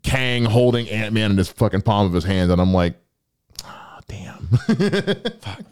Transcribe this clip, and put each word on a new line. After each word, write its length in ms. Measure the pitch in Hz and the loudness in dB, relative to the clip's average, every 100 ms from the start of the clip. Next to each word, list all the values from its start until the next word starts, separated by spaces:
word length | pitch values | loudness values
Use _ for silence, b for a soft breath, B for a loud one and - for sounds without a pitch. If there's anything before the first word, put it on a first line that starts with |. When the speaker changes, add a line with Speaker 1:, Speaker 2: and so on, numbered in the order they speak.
Speaker 1:
Kang 420 | - 131 127 123 | -4 -2 0 0
holding 460 | 117 113 123 117 113 | 2 4 4 2 -2
Ant-Man 420 | 107 110 110 107 | -4 -2 0 2
in 60 | 98 | 2
his 120 | 87 | 0
fucking 320 | - 107 95 | 0 0 0
palm 240 | 101 104 101 | 0 2 2
of 60 | |
his 100 | 87 | 0
hand, 280 | 85 95 90 | 0 0 2
and 80 | 87 | 2
I'm 140 | 92 | 4
like, 220 | 92 87 87 _ _ _ _ _ - | 2 2 -2 _ _ _ _ _ -20
"Oh, 360 | - - - - - | -20 -20 -20 -20 -18
damn." 400 | - - - - | -16 -16 -14 -2
<laughs> 920 | 120 - 196 196 202 196 196 240 - | 0 0 -2 0 -2 -2 -4 -6 -12
Speaker 2:
Fuck. 180 | - 98 - | -14 -14 -16